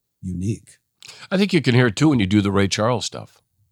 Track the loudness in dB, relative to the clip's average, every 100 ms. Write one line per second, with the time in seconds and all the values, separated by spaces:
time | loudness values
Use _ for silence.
0 | _ _ -10 -6 -6 -8 -12 _ _ _
1 | -20 -20 -6 -2 0 0 2 4 2 2
2 | 2 2 2 2 2 0 0 0 -2 -2
3 | -6 -12 -16 _ _ _ _